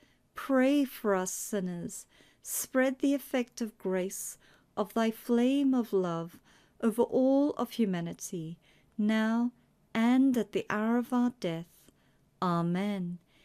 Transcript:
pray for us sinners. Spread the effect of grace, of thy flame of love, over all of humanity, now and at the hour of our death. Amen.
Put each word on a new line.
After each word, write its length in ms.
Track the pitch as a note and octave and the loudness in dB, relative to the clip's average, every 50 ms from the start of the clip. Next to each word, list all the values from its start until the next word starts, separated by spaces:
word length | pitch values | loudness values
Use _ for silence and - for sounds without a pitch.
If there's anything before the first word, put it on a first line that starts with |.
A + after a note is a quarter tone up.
| _ _ _ _ _ _ _ | _ _ _ _ _ _ _
pray 520 | - - - C4+ B3+ B3+ C4+ C#4+ D4 C#4 | -10 -4 0 2 4 4 4 4 2 0
for 300 | B3 - - - G#3 G3 | 0 -4 -4 -2 0 0
us 160 | F#3 F#3 F#3 | 0 -2 -4
sinners. 760 | - - - - A3 G3+ F3+ F3+ F3 F3 E3+ - - - - _ _ _ _ _ _ _ | -6 -8 -8 -6 -4 -4 -4 -4 -6 -8 -8 -10 -10 -14 -18 _ _ _ _ _ _ _
Spread 580 | - - - - - - - B3+ B3+ C4+ C4 - | -12 -10 -8 -8 -6 -2 0 2 2 2 0 0
the 140 | - C#4 C#4+ | 0 0 0
effect 460 | C4+ - - - B3+ A#3+ - _ - | 0 -2 -4 -4 -4 -4 -4 _ -8
of 180 | A#3 G#3+ - | -8 -8 -8
grace, 600 | - - F#3 F#3 F#3 F3+ G3 - - - - - - _ _ _ _ _ _ - | -6 -4 -2 -2 -2 -2 -4 -6 -10 -12 -12 -14 -16 _ _ _ _ _ _ -6
of 160 | - G#3 - - | -6 -6 -4 -2
thy 160 | A#3 A3+ A3+ | 0 0 0
flame 640 | A3+ - - - A#3+ A#3 A#3+ B3+ C#4 C#4+ C#4+ C4+ C4 | -2 -4 -2 0 2 2 4 4 2 2 2 2 2
of 180 | B3 A3 - | 2 2 2
love, 480 | G3+ F#3+ F3+ F3 E3 E3 E3 F3 - - _ _ _ _ _ _ _ - | 0 0 0 0 -2 -4 -6 -8 -12 -18 _ _ _ _ _ _ _ -4
over 200 | - A3+ G#3 A#3 | -2 0 2 2
all 500 | A#3 - - C4 B3+ C4+ C4+ C#4 C#4+ D4 | 0 2 2 2 4 4 4 4 4 2
of 200 | - - A#3+ - | 0 -2 -4 -4
humanity, 880 | - - A3+ G3 F#3 E3+ E3+ E3+ E3+ - - - G3+ E3+ D#3+ D#3+ E3+ - _ _ _ _ _ _ _ | -2 0 0 0 0 -2 -4 -6 -8 -10 -10 -10 -8 -8 -8 -8 -12 -14 _ _ _ _ _ _ _
now 540 | - G#3 G#3+ A3 A3 A3 A3 A3+ A#3 A#3+ B3 - _ _ _ _ _ _ _ - | -2 0 0 2 2 0 0 0 0 0 -2 -4 _ _ _ _ _ _ _ -2
and 440 | A3+ A3+ A#3+ B3+ C4 C4+ C4+ B3 | 0 2 4 4 6 4 4 4
at 140 | A#3+ G#3 - | 2 0 -2
the 140 | - - - - | -4 -4 -2 -2
hour 280 | - G#3+ G#3+ A3+ A#3 | -2 -2 0 0 0
of 140 | B3 A#3+ - | 0 0 0
our 220 | B3+ B3 B3 B3 - - | 0 0 0 0 -2 -4
death. 520 | - F3 E3 E3 E3+ - _ _ _ - _ _ _ _ _ _ _ _ _ - | -4 -4 -4 -6 -8 -12 _ _ _ -20 _ _ _ _ _ _ _ _ _ -4
Amen. 760 | F3+ F3+ E3+ E3+ E3+ E3+ F3 F#3 G3+ G#3 G3+ F#3+ F3+ F3 F3 - _ _ _ _ | -2 0 0 0 0 0 0 0 -2 -2 -4 -4 -4 -6 -8 -10 _ _ _ _